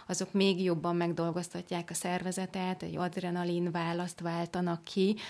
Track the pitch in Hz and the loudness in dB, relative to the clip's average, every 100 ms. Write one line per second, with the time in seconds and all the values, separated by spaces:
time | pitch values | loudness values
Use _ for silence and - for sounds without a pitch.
0 | - 180 185 196 190 180 185 165 175 170 | -6 -4 0 4 4 4 2 2 2 2
1 | 170 165 165 170 165 175 175 175 170 170 | 2 2 0 -2 -4 -8 -4 -4 -4 -2
2 | 180 180 185 180 185 190 185 180 170 156 | -2 -2 -2 -4 -4 -2 -2 -4 -4 -2
3 | 180 175 180 180 175 175 175 170 170 170 | -2 -2 -2 -2 0 2 0 0 0 0
4 | 180 - 170 170 170 180 180 170 - 202 | -4 -4 -4 -2 -2 0 0 0 -2 2
5 | 190 214 | 4 2